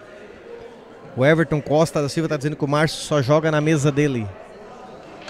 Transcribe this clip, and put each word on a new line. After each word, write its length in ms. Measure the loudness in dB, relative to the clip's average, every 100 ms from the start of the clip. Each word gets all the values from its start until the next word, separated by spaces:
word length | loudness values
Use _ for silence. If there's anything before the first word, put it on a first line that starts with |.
| -20 -20 -20 -20 -18 -18 -18 -20 -20 -20 -12 0
O 80 | 4
Everton 360 | 4 2 0
Costa 400 | 2 2 2 0
da 60 | -2
Silva 220 | -2 -2
tá 80 | -2
dizendo 180 | -4 -2
que 80 |
o 40 | 0
Márcio 340 | 2 2 -2
só 200 | -2 0
joga 300 | 4 2 2
na 80 | 2
mesa 320 | 2 2 2
dele. 340 | 2 2 0 -6 -10 -18 -20 -20 -20 -18 -20 -20 -18 -12